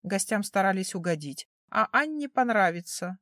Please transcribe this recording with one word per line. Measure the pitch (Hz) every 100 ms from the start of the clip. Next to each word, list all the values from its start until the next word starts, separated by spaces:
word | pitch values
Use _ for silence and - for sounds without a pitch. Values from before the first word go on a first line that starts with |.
Гостям | 180 196 - 214
старались | 202 202 190 190 185
угодить, | 185 170 165 143 135 - _ _
а | 214 220
Анне | 247 302 302 285
понравится. | - 247 214 190 170 175 - 180 185